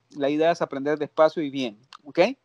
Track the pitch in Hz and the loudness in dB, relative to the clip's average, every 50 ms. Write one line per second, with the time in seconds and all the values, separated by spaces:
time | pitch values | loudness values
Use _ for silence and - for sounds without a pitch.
0 | _ _ - 147 139 139 147 151 156 165 170 - 165 - 143 135 135 147 151 147 | _ _ -8 -4 -2 -2 0 2 2 2 2 0 -2 -6 -6 -4 -4 -2 -2 -2
1 | 151 - _ - 156 156 - 180 156 139 131 139 131 117 104 - _ _ - - | -4 -2 _ 2 2 4 2 0 -6 -6 -4 -4 -6 -6 -8 -10 _ _ -20 -20
2 | _ 147 - 170 180 233 277 - _ | _ -4 0 2 2 2 0 -4 _